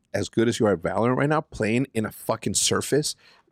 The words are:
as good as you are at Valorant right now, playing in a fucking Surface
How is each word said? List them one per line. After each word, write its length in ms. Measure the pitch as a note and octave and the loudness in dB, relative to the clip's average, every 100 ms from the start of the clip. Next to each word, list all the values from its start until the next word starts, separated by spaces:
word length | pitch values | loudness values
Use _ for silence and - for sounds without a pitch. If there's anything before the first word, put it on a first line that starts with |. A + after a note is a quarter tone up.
| _ | _
as 140 | G2 G2+ | -6 -2
good 180 | - A#2 | 2 2
as 120 | A2 | 4
you 60 | A2 | 2
are 60 | |
at 60 | F2+ | 2
Valorant 340 | F2+ F#2+ A#2 B2+ | 0 0 0 2
right 120 | C#3+ | 2
now, 120 | D#3 | 0
playing 460 | - - G#2 A#2 C3+ | -2 -4 0 0 -2
in 120 | A2+ G#2+ | -4 -6
a 60 | |
fucking 420 | - - A2 A2+ G2 | -6 -6 -4 -2 -2
Surface 600 | - G2 - C3+ D3 - - _ _ | 0 0 0 0 0 -8 -16 _ _